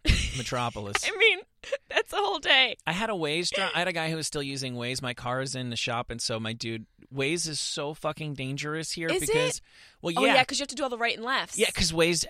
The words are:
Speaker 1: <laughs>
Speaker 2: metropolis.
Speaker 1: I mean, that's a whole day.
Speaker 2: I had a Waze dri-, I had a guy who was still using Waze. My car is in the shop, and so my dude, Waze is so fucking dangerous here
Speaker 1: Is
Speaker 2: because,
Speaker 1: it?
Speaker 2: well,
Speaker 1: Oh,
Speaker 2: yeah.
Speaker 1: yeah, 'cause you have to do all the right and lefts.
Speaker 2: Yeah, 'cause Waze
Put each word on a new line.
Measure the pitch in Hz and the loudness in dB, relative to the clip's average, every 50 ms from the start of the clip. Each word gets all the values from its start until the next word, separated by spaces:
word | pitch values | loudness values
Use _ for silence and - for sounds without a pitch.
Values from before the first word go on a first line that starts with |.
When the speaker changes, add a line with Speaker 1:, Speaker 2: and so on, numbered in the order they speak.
| - | 4
Speaker 1:
<laughs> | - - - - - - | 4 4 4 4 -2 -4
Speaker 2:
metropolis. | 135 113 - 131 123 120 120 - 107 104 101 101 - - | -4 -4 -2 -2 0 0 -2 -2 -6 -6 -4 -4 -2 -2
Speaker 1:
I | 269 403 | 0 2
mean, | 370 427 440 370 359 - _ _ _ - - - 554 _ - | 6 6 6 6 4 -2 _ _ _ -10 -8 -8 -8 _ -4
that's | - 302 - - | -2 -2 -2 -2
a | - | 0
whole | 381 403 392 392 320 | 0 0 0 0 0
day. | - - 285 262 262 233 - - - | 2 4 6 6 6 4 0 -4 -4
Speaker 2:
I | - | -4
had | 165 185 226 226 | -2 0 0 -2
a | 214 | -2
Waze | 180 160 143 151 170 175 - | 0 0 0 0 0 0 0
dri-, | - 196 190 | 0 0 0
I | 180 - 160 | 0 0 0
had | 175 | 0
a | 180 175 | 0 0
guy | 165 160 160 | -2 -2 -2
who | 165 | -2
was | 160 147 | -2 -4
still | - - 151 143 | -4 -4 -4 -4
using | 139 139 135 135 131 123 | -4 -4 -4 -6 -6 -4
Waze. | 120 120 120 131 127 | -4 -4 -4 -4 -4
My | 135 123 120 | -4 -6 -6
car | - - 120 127 131 | -4 -4 -2 -2 -2
is | 135 135 127 | -2 -4 -4
in | 131 127 123 | -4 -4 -4
the | 117 | -4
shop, | 110 - 123 120 120 123 - | -2 -2 -2 -2 -2 -2 -4
and | 117 113 | -6 -4
so | - - 117 113 | -4 -2 -2 -2
my | 113 110 113 | -2 -4 -4
dude, | 117 - 113 113 113 110 - _ - - - 131 | -4 -4 -4 -6 -6 -8 -12 _ -20 -20 -10 -4
Waze | 135 135 143 165 175 160 | -2 0 0 0 0 -2
is | 160 151 - | -2 -4 -4
so | - - - 160 147 143 160 | -4 -4 -4 -4 -4 -6 -6
fucking | - - 156 151 - 160 151 143 | -4 -4 -4 -4 -4 -6 -6 -6
dangerous | 135 131 131 135 143 143 151 151 160 160 - | -4 -4 -6 -4 -4 -4 -4 -4 -4 -4 -6
here | - 170 165 | -6 -4 -2
Speaker 1:
Is | 165 320 370 | 0 0 0
Speaker 2:
because, | 339 - 440 466 508 508 - | 2 2 2 2 2 2 0
Speaker 1:
it? | - - _ - - - - - _ | -4 -8 _ -20 -20 -20 -20 -14 _
Speaker 2:
well, | - 175 170 | -4 -2 2
Speaker 1:
Oh, | 240 262 | 4 4
Speaker 2:
yeah. | 262 - | 6 6
Speaker 1:
yeah, | 254 254 | 6 4
'cause | - 277 247 | 4 0 -4
you | 285 | -4
have | - | -4
to | - | -4
do | 233 294 | -4 -4
all | 254 | -4
the | 240 | -2
right | 220 233 233 - | 0 0 0 0
and | - 220 | -2 -2
lefts. | 247 269 233 170 - - | 0 0 0 0 -2 0
Speaker 2:
Yeah, | 196 214 180 | 0 2 2
'cause | - - 190 165 160 | 2 2 0 2 4
Waze | 165 165 170 175 156 - - | 4 4 4 4 2 0 -4